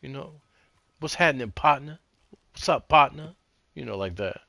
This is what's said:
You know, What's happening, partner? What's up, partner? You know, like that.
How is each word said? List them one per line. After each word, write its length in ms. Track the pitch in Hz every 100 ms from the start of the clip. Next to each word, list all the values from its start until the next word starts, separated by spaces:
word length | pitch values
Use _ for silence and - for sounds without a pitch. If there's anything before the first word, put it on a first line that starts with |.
You 80 | 143
know, 320 | 135 - 156 _ _ _ _ _ _
What's 140 | 156 -
happening, 340 | 175 139 117
partner? 480 | - 151 139 139 104 _ _ _ - _
What's 160 | - -
up, 200 | 147 -
partner? 460 | 156 139 139 156 180 _ _ _
You 100 | -
know, 140 | 127 101
like 160 | 95 92
that. 220 | 98 87